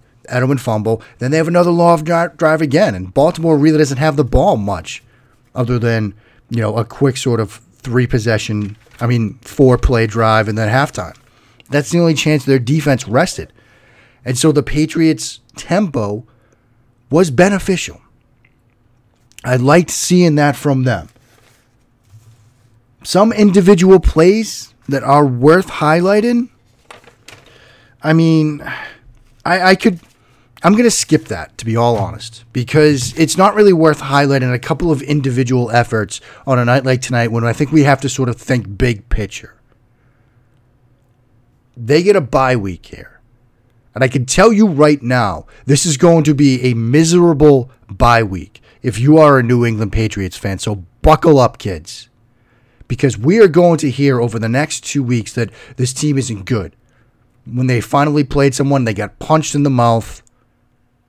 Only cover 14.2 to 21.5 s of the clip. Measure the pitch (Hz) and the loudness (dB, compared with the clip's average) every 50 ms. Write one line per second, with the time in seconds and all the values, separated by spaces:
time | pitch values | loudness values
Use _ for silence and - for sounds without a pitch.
14.2 | _ 123 131 127 - 160 143 147 135 - - 151 156 156 - 165 165 160 156 - | _ -8 -4 0 0 2 2 0 -2 -2 -2 -2 -2 -2 -2 0 0 0 0 -2
15.2 | - - - - _ _ _ - - - 165 190 214 175 139 127 110 101 104 110 | -6 -12 -16 -18 _ _ _ -20 -8 -4 -2 -2 -2 -2 -4 -6 -6 -6 -6 -10
16.2 | 110 _ _ _ _ _ _ _ _ _ _ _ _ _ _ _ _ _ 135 165 | -12 _ _ _ _ _ _ _ _ _ _ _ _ _ _ _ _ _ 0 0
17.2 | 190 165 127 120 175 196 202 190 - - 190 170 - - - - _ _ _ _ | 0 2 2 2 2 2 0 -2 -2 -4 -4 -4 -6 -10 -14 -18 _ _ _ _
18.2 | _ _ _ _ _ _ _ _ _ _ _ _ _ _ _ _ _ _ _ _ | _ _ _ _ _ _ _ _ _ _ _ _ _ _ _ _ _ _ _ _
19.2 | _ _ _ - - 127 127 127 123 135 139 175 175 - - - - - 180 180 | _ _ _ -12 -6 -4 -2 0 2 2 2 2 2 0 -4 -8 -4 0 2 2
20.2 | 180 170 151 147 147 147 135 - - 147 139 131 127 127 113 90 80 - _ _ | 4 2 2 2 2 0 0 -2 -2 -2 -2 0 0 -2 -2 -4 -6 -12 _ _
21.2 | _ _ _ _ _ _ | _ _ _ _ _ _